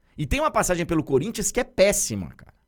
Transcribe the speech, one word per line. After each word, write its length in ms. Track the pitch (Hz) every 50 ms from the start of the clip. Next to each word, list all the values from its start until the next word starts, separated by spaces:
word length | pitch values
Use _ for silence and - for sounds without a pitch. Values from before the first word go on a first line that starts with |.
| _ _ -
E 80 | - 151
tem 140 | - 247 277
uma 100 | 311 294
passagem 360 | - 220 - - 180 165 170
pelo 180 | 170 170 156 -
Corinthians 480 | - 139 127 160 226 - - - -
que 80 | - 254
é 60 | 262
péssima, 640 | - - - 185 202 196 - - - 110 98 87 65
cara. 240 | - - - - - _ _